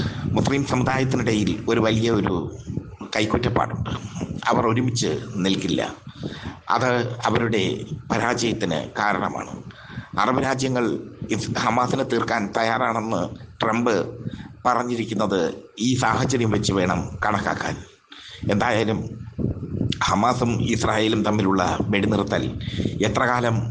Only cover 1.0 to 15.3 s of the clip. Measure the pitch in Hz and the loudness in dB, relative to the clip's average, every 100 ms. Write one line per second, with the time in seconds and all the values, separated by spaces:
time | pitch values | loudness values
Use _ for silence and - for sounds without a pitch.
1 | 131 127 117 107 90 80 - 117 110 110 | 2 2 2 2 2 0 0 2 4 4
2 | 113 107 95 87 - - - - - - | 2 2 2 0 -4 -8 -8 -8 -8 -12
3 | - 110 110 120 120 - 58 - - - | -4 0 2 2 2 0 0 -2 -4 -6
4 | - - - - 117 120 120 113 127 - | -8 -8 -8 -4 0 2 2 2 0 0
5 | 104 - - 101 95 92 92 65 53 - | 0 -2 -4 0 2 2 0 0 -2 -6
6 | - - - - - - - 117 127 123 | -16 -10 -10 -10 -12 -10 -2 0 2 2
7 | 117 - 117 117 117 110 92 - - - | 0 -2 0 0 2 2 0 -2 -6 -10
8 | - 117 113 120 117 101 90 78 57 - | -2 0 2 2 0 0 0 -2 -4 -2
9 | 104 98 95 - - - - - - - | 0 0 -2 -4 -8 -12 -14 -16 -16 -14
10 | - - 107 127 131 135 131 127 113 71 | -6 0 2 2 0 0 0 0 0 -2
11 | - - - 107 - 117 120 120 123 135 | -6 -12 -4 -4 -2 -2 0 2 2 0
12 | 131 117 113 113 104 113 113 117 123 113 | 0 0 2 0 0 0 0 2 0 0
13 | 110 95 87 - - - 110 113 120 98 | -2 -2 -2 -6 -14 -4 0 2 2 2
14 | - - - - - - 123 117 123 117 | 0 -6 -10 -10 -12 -2 0 2 0 -2
15 | 104 104 107 | -2 0 2